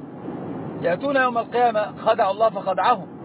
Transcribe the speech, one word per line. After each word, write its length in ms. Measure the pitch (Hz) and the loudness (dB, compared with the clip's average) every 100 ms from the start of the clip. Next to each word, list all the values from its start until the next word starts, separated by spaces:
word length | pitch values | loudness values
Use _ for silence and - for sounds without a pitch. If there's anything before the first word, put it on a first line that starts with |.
| - - - - - - - - | -6 -14 -10 -10 -8 -8 -10 -4
يأتون 340 | 170 175 277 269 | -2 0 0 2
يوم 220 | 254 233 | 2 0
القيامة 600 | 214 240 240 214 208 156 | 0 2 4 2 -2 -2
خدع 340 | 208 220 196 | 2 4 2
الله 180 | 196 226 | 4 2
فخدعهم، 580 | 196 190 185 202 220 - - | 2 -2 2 2 2 -2 -12